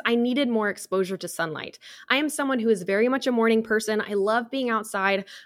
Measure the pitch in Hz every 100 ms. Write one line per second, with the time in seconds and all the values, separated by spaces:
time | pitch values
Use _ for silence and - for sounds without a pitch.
0 | - 233 240 254 269 226 208 185 - 185
1 | 185 185 175 - 165 147 - - - -
2 | - 254 302 294 277 262 220 208 180 196
3 | 240 269 269 240 226 226 220 214 220 214
4 | - 202 196 226 233 269 254 226 220 202
5 | 190 196 190 -